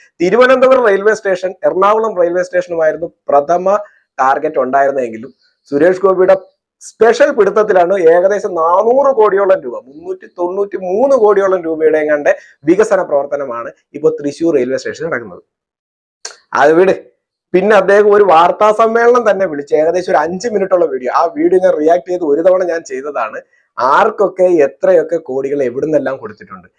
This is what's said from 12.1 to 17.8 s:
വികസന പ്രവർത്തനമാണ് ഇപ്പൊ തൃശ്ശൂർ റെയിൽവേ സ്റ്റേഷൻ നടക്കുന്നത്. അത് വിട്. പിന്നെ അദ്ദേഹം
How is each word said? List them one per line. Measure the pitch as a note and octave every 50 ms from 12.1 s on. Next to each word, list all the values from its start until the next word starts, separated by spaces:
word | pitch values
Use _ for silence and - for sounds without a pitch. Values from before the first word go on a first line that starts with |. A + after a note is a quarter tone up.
| D3 D3 C#3+ F3 G3 - - _ _ _ -
വികസന | D3+ F3+ F#3+ G#3+ G#3+ G3+ F#3
പ്രവർത്തനമാണ് | E3+ D3+ D3+ C#3 C#3 C#3+ D3 C#3+ C#3 C3 A#2 A#2 A#2 C3+ - _ _ _ -
ഇപ്പൊ | C#3+ D3+ D#3
തൃശ്ശൂർ | D#3 - C#3+ C#3+ C#3 - E3 E3+ D#3
റെയിൽവേ | C3 A#2+ B2+ C3 C3
സ്റ്റേഷൻ | - A2+ - B2+ D3+
നടക്കുന്നത്. | E3 C#3 A#2+ A#2 F#2+ E2+ - - _ _ _ _ _ _ _ _ _ _ _ _ _ _ _ - - - _ _ _ -
അത് | B2 C#3 D3+ D#3+
വിട്. | E3+ F#3+ F#3+ E3+ - - _ _ _ _ _ _ _ _ _ -
പിന്നെ | F3+ F#3 G#3+ A3
അദ്ദേഹം | G3